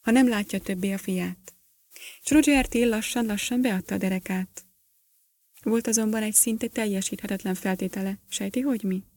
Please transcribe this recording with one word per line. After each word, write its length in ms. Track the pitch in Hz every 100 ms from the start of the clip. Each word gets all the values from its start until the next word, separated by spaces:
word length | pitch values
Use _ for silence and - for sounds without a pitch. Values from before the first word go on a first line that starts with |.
ha 100 | -
nem 180 | 240 254
látja 320 | 220 202 196
többé 320 | - 190 196
a 60 | 196
fiát. 560 | 202 185 180 180 - _ _ _ _ - - -
És 80 | -
Roger 360 | 294 294 277 254
Till 220 | 233 240
lassan-lassan 720 | 220 220 247 226 208 - 247
beadta 340 | 254 190 -
a 40 | 196
derekát. 680 | 190 190 - 185 190 - - _ _ _ _ _ _ _ _ _
Volt 240 | - 226 233
azonban 360 | 226 220 220
egy 120 | 214
szinte 340 | 208 - 220 233
teljesíthetetlen 880 | - 214 190 190 185 202 196 190
feltétele. 640 | 185 196 185 190 196 190 196 _
Sejti, 320 | - 202 247
hogy 220 | 269 233
mi? 220 | 196 190 -